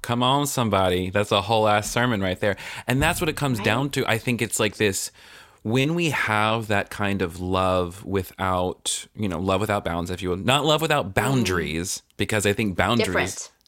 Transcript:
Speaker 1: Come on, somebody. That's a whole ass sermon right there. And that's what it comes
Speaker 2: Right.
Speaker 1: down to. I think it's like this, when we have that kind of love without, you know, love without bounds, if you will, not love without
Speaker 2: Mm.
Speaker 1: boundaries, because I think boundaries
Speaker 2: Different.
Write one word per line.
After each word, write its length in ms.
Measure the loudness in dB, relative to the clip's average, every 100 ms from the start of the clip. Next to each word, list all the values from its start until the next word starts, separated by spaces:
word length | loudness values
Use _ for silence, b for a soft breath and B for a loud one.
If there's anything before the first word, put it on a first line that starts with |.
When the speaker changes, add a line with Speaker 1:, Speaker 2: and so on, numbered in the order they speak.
Speaker 1:
Come 200 | -2 0
on, 260 | 2 2 0
somebody. 640 | 0 2 4 4 2 0
That's 200 | 0 2
a 100 | 2
whole 240 | 4 2 4
ass 240 | 2 0
sermon 300 | 0 0 2
right 160 | 0 0
there. 200 | 0 -2 B B B
And 140 | 2
that's 200 | 2 0
what 80 | -2
it 80 | -2
comes 220 | -2 0
Speaker 2:
Right. 60 | 2
Speaker 1:
down 240 | 2 0
to. 140 | -2 0
I 120 | 0
think 240 | 0 -2
it's 180 | -2 0
like 160 | -2 2
this, 360 | 0 0 -8 B B B B B
when 340 | -2 0 0 0
we 140 | 0
have 580 | 0 0 2 2 0 0
that 220 | -2 -2
kind 320 | -4 -2 0
of 180 | -2 -4
love 640 | -2 0 2 2 0 -6
without, 1040 | -4 -4 -4 -4 -2 0 -2 -4 -6 -6 -8 -6
you 140 | -4
know, 100 | -2
love 220 | 0 0
without 240 | 2 -2 -2
bounds, 260 | -4 -4
if 100 | -6
you 100 | -4
will, 40 | -2
not 280 | 0 2 2
love 160 | 2
without 300 | 2 0 0
Speaker 2:
Mm. 20 |
Speaker 1:
boundaries, 880 | -2 2 2 2 0 0 -2 -4 -6 _ -6
because 280 | -2 2 2
I 60 |
think 240 | 2 0 0
boundaries 320 | 2 2 2
Speaker 2:
Different. 440 | 0 -2 -6 -14 _